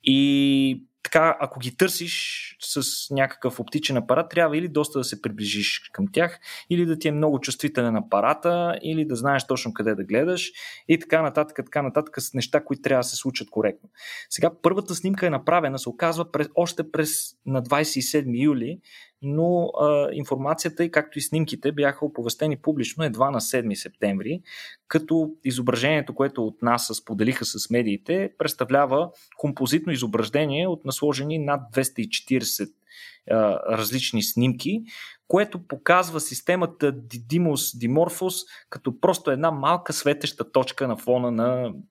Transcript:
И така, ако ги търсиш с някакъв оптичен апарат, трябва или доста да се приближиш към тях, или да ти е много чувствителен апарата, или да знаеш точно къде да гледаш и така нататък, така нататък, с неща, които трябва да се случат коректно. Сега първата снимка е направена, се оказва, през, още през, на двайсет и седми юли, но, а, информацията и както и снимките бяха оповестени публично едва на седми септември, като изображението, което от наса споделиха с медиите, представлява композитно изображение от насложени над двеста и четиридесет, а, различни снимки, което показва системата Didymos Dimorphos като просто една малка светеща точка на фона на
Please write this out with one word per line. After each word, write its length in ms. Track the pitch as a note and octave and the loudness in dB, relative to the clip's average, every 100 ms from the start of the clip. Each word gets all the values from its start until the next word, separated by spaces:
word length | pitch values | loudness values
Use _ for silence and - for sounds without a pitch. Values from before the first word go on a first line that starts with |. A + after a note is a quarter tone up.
И 760 | - C3+ C#3 C#3 C#3 C3+ C3+ C3 - _ | 4 4 4 4 4 4 2 -2 -8 _
така, 340 | - E3 D#3+ - | 2 4 4 2
ако 180 | C#3 C3 | -4 -6
ги 180 | B2 - | -10 0
търсиш 800 | F#3 - E3+ - - - - - | 0 0 -6 -6 -6 -8 -12 -14
с 220 | - - C3 - - | -8 -4 -4 -6 -4
някакъв 500 | C#3 C3+ - B2+ A#2+ | 0 0 0 -4 -4
оптичен 360 | A2+ D3+ D3+ C3 | -6 -4 0 -2
апарат, 340 | A2+ B2+ E3 | 2 2 2
трябва 260 | E3+ E3 D3+ | 2 2 2
или 120 | F3 | -2
доста 300 | D3 C#3+ C#3 | -2 0 -2
да 60 | |
се 180 | B2 G#2 | -4 -6
приближиш 680 | - G#2 G#2 G2+ G2+ - - | -6 -6 -4 -2 -2 -4 -8
към 140 | - G2 | -4 -2
тях, 280 | D3 E3+ - - - - | 2 0 -2 -16 -18 -2
или 160 | F3 E3+ | 0 2
да 120 | D#3+ | 0
ти 100 | D#3+ | 0
е 40 | |
много 280 | D3 D3+ C3+ | 2 2 2
чувствителен 560 | C#3 B2+ D3 D3 A#2+ A2 | -2 -4 -2 0 0 0
апарата, 800 | G#2 G2+ A#2 D3+ E3+ F3 E3+ - | 2 2 4 2 2 2 0 -2
или 220 | - D#3+ | -4 -2
да 120 | D#3 A#2+ | -2 0
знаеш 300 | C3+ C#3 - | 2 2 2
точно 280 | B2+ A#2+ | -2 -2
къде 200 | A2 A2 | -2 -2
да 100 | G#2 | 0
гледаш 460 | G2+ A2 D#3+ F3+ - - - - - | 0 2 2 0 -4 -10 -16 -16 0
и 100 | E3 | 0
така 240 | E3 D#3+ | 4 2
нататък, 340 | D#3 C#3+ D3+ - | 2 0 -2 -4
така 260 | B2+ D3 | -4 -2
нататък, 320 | C3+ D3+ D#3 - | 0 0 -2 -8
с 160 | - | -6
неща, 300 | C3 - D3+ | -4 0 0
които 180 | D#3 C#3 | 0 -4
трябва 180 | - C3+ | 2 2
да 80 | B2 | 2
се 80 | - | -4
случат 340 | C3+ B2 A2 | -4 -6 -4
коректно. 380 | - G#2+ - - _ - - - | 0 0 0 -14 _ -16 -16 -10
Сега 200 | - D#3 E3 | 0 0 4
първата 320 | E3+ F#3+ G3 | 2 2 -4
снимка 320 | F3 F#3 G3 F3+ | -4 -2 0 0
е 40 | |
направена, 480 | C#3 - F3 D3+ C3+ | 0 2 2 2 -2
се 100 | B2 | -6
оказва, 440 | - E3 E3 E3 | -2 -2 0 -2
през, 160 | - D3 | -2 0
още 360 | - E3+ - D#3 | 2 0 -2 -4
през, 200 | D#3+ D#3 - - _ - | -2 0 -2 -6 _ -4
на 160 | C3+ | -4
двайсет 340 | A#2+ C#3+ D#3 C#3 | 0 0 2 -2
и 60 | |
седми 400 | B2+ D3+ C3+ A#2+ | 0 0 0 2
юли, 380 | D3 C#3 A#2 F3 _ - - _ | 2 2 -2 -8 _ -20 -20 _
но, 480 | C#3 D3 E3+ F3 E3+ - | -4 0 2 2 0 2
а, 280 | D3 D3 C#3+ | 2 4 2
информацията 720 | - C3+ C3 C#3 D#3+ E3+ D#3 | -2 -4 -4 -2 -2 -4 -2
и 60 | E3+ | 0
както 280 | D#3+ D3+ D3 | 0 -2 -6
и 40 | |
снимките 500 | C#3+ D#3 D#3 - C#3 | -2 0 -2 -2 -4
бяха 340 | D3 C#3+ C#3 D3 | 2 0 0 -6
оповестени 500 | - A#2 - D#3 C#3+ | -4 -6 -2 -2 -2
публично 480 | - D3+ A2+ - | -2 -2 -2 -2
едва 260 | D#3 A2 C3+ | -4 0 0
на 100 | C3 | 0
седми 360 | A2 C3 A#2 G2 | 0 0 0 -4
септември, 640 | - _ G2+ G2 G2+ E3+ - - - - _ | -8 _ -2 -2 -4 -6 -8 -18 -18 -20 _
като 420 | D#3+ D#3 E3 D#3 D#3+ | -2 2 2 2 -2
изображението, 680 | C3 B2 B2 A#2 C3+ D#3 C#3 | -4 0 0 2 2 2 0
което 320 | - C#3 C3 A2 | 0 0 0 -4
от 160 | G#2+ | -2
наса 320 | A#2+ A#2+ - | 0 2 0
споделиха 500 | A2 - G#2+ A2 B2+ | -8 -6 0 0 0
с 260 | A2+ G#2+ - | -4 -6 -2
медиите, 600 | A#2+ A2+ G2+ - F3+ G3 _ | 0 0 -2 -2 -2 -2 _
представлява 720 | - - A#2+ C3+ C#3+ C3+ E3+ - _ - | -4 -2 2 4 4 2 0 -6 _ -4
композитно 560 | D3 C#3 B2+ D#3 D#3+ | -4 -2 0 0 0
изображение 760 | C3+ A#2+ A2 G#2+ D3 D3+ C#3 F3+ | -2 0 0 0 0 0 0 0
от 160 | E3+ | -2
насложени 540 | C3+ C3 D3 C3 C#3+ D#3+ | -4 -2 0 0 -2 -4
над 220 | C#3+ C#3+ B2 | -2 -2 -2
двеста 300 | - C3 - | -2 -2 -4
и 80 | G#2+ | -4
четиридесет, 580 | - - C3 A2+ - G2+ _ _ - - - - | -6 0 -2 0 -4 -6 _ _ -20 -20 -20 0
а, 300 | A2 G#2+ F#2+ - A2 | 2 4 2 0 0
различни 460 | G#2 B2+ - A2+ | 0 -2 -2 -2
снимки, 600 | G2 - B2+ B2 - G#3+ A3+ - - - _ | 0 2 2 2 -2 -4 -6 -16 -18 -20 _
което 380 | F#3 G#3 F#3 F3 | 2 2 -4 -10
показва 540 | - - F3+ F3 D#3+ | -6 4 4 4 -2
системата 720 | D3+ B2 - F3+ E3+ - D3 | -6 -6 0 0 0 0 0
Didymos 920 | C3 A#2 B2 A#2 D#3+ E3+ C#3 - A#2+ A#2 | 0 -10 -14 -2 0 2 0 -2 -2 0
Dimorphos 480 | C#3 E3+ E3+ F#3 F#3 - - _ | 2 2 0 -4 -4 -10 -18 _
като 300 | - - B2 | -6 -6 2
просто 300 | F3 F3 - | 2 2 0
една 200 | C3+ D#3+ | 0 0
малка 420 | D3+ C#3 F3 F3 | 2 0 0 -2
светеща 600 | D#3 C#3+ C#3+ D3 - - | -2 0 0 -2 -6 0
точка 360 | - C3 - C3 | 2 2 -2 -4
на 80 | G#2+ | -2
фона 340 | - B2 B2 | 2 2 2
на 420 | A#2 A#2+ B2+ A#2+ D2+ - | 0 0 0 -4 -8 -16